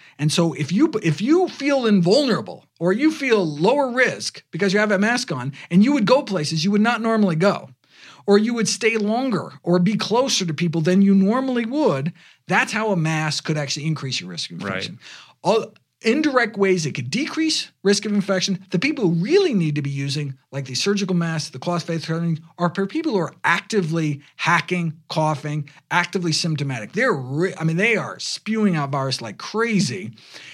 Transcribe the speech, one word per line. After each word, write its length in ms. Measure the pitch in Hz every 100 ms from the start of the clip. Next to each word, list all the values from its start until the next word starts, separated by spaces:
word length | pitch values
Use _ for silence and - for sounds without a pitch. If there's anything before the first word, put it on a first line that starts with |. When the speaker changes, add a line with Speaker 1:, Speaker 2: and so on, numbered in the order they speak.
| - -
Speaker 1:
And 140 | 147
so 220 | 185 170
if 180 | 143 143
you, 180 | 190 320 240
if 180 | 170 147
you 280 | 220 339 359
feel 360 | - 277 277
invulnerable 800 | 226 202 170 247 277 160 98 82 _ -
or 140 | 170
you 180 | 208 311
feel 320 | 302 269 220
lower 460 | 170 147 185 285 269
risk 520 | 240 240 107 - - _
because 200 | 160 196
you 60 | 202
have 140 | 214
a 60 | 190
mask 320 | 208 240 -
on, 200 | 143 131 - -
and 140 | 175
you 80 | 233
would 140 | 294 202
go 160 | 262
places 420 | 220 190 151 160
you 60 | 180
would 100 | 208
not 220 | 226 233
normally 340 | 226 226 196 156
go, 320 | 196 - - - _ _ - - -
or 120 | 202
you 160 | 220
would 140 | 226 208
stay 280 | - 226 226
longer 560 | 202 226 262 185 - -
or 160 | - 180
be 180 | 180 214
closer 500 | - 220 262 - 180
to 80 |
people 260 | 147 175 165
than 220 | 160 185
you 120 | 196
normally 520 | 196 196 247 262 247 226
would, 460 | 285 269 139 156 - - _ -
that's 240 | 190 214
how 180 | 208 220
a 60 | 185
mask 480 | 156 160 156 143
could 140 | - 151
actually 280 | 139 143 156
increase 320 | 151 135 -
your 120 | 180
risk 200 | 170 -
of 120 | 170
Speaker 2:
Right. 60 | 98
Speaker 1:
infection. 300 | 95 95 104 - - - _
All, 320 | 165 220 - _ _ _
indirect 540 | 226 277 311 254 226 202
ways 260 | 196 185
it 80 | 151
could 180 | - 123
decrease 600 | 202 311 - 320 311 - _
risk 220 | 190 202
of 80 | 214
infection. 520 | 208 185 190 180 185 -
The 80 | 175
people 300 | 269 294 190
who 60 |
really 400 | 165 208 381 370
need 200 | 208 156 147
to 60 |
be 80 | 139
using, 460 | 139 139 143 143 131 _
like, 140 | 135 131
these 140 | 123
surgical 360 | 202 202 190 175
masks, 340 | 165 160 -
the 80 | 127
cloth 260 | 175 175
face 200 | 170 165
coverings, 340 | - 165 170 156 - -
are 140 | 175
for 140 | 175 196
people 260 | 311 320
who 60 | 208
are 160 | 151 -
actively 800 | - 170 - 220 160 165 156 139 - -
hacking, 640 | 160 170 - 180 165 151 -
coughing, 600 | 165 156 147 151 151 147 - -
actively 420 | 170 175 202 175
symptomatic. 600 | 151 170 151 139 123 107
They're 220 | 190 262
re-, 400 | 156 127 143 185 -
I 60 |
mean, 120 | 160 165
they 200 | 220 208
are 220 | 117 95
spewing 560 | - - - 220 208 160
out 140 | 139
virus 300 | 143 135 127
like 180 | 113 92
crazy. 720 | - 208 233 202 127 104 - - - - -